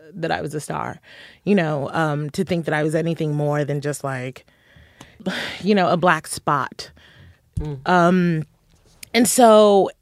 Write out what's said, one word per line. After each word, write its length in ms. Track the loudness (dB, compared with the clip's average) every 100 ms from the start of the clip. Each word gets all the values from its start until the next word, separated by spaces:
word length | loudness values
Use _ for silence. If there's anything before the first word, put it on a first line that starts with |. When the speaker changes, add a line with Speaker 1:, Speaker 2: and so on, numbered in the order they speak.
| -18
Speaker 1:
that 160 | -10 -4
I 80 | -4
was 140 | -4
a 60 | -8
star, 380 | -8 -8 -8 -12 _ -20 -20 -10
you 100 | 0
know, 360 | 0 0 -2 -4
um, 360 | -2 -2 -2 -6
to 140 | -6
think 200 | -4 -2
that 100 | -2
I 80 | -2
was 120 | 0
anything 400 | 0 -2 -2 -2
more 300 | -2 -2 -2
than 160 | -2 -4
just, 220 | -6 -6
like, 400 | -8 -8 -10 -14 _ _ _ -20 -20 _ -20 _
<sighs> 360 | -8 -8 -10 -6
you 120 | 0
know, 140 | 2 2
a 80 | 2
black 300 | 0 -4 -8
spot. 640 | -10 -4 -4 -6 -12 -20 -20 -20 -20 -20 _ _ -10
Speaker 2:
Mm. 300 | -10 -8 0
Speaker 1:
Um, 560 | 2 4 4 2 0 -4 _ _ _ _ _ -4
and 160 | 0 2
so, 640 | 6 8 8 8 6 2 2